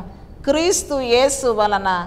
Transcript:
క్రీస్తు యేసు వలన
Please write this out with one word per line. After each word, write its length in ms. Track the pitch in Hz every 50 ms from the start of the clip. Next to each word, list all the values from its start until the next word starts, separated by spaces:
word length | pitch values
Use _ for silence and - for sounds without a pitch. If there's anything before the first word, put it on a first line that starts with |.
| 180 - - - - - - - -
క్రీస్తు 500 | 277 277 311 330 359 - - - - 285 269 254 240 233
యేసు 320 | 247 269 277 269 - 269
వలన 420 | 240 220 214 208 208 208 196 196 190 185 175 175